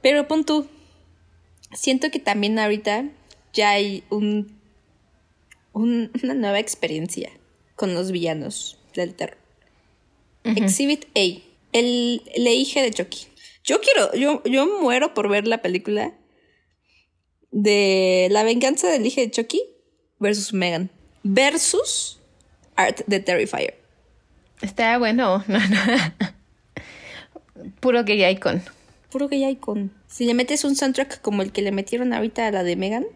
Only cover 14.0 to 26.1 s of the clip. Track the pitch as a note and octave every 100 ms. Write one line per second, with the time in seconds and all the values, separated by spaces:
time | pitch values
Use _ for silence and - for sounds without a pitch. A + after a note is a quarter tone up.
14 | G#3 A3+ C#4 D4+ - C4 D#4+ G4+ C#4 B3
15 | D4+ - G3+ G3+ G#3+ A3+ F3+ F3+ - G#3
16 | A3 - _ _ _ _ _ _ _ _
17 | _ _ _ _ _ A3 G#3 G3+ G3 F#3+
18 | F#3 F#3 F#3 G#3 A3 A#3+ C4 D4+ F4+ D4+
19 | A3+ C#4 A#3 - A#3 E4+ B4+ _ _ _
20 | _ _ G3+ G#3 G3 G3 F3 E3 F#3 _
21 | _ _ G3+ G3 C#4 D#4 - G4 D5 -
22 | - - _ _ _ _ _ - - -
23 | - G3 G3 F3+ G#3 - - - _ _
24 | _ _ _ _ _ _ G3+ - A3+ A#3+
25 | A3+ A#3+ A3+ F#3+ G3 A3 G3 G3+ G3 B3
26 | E3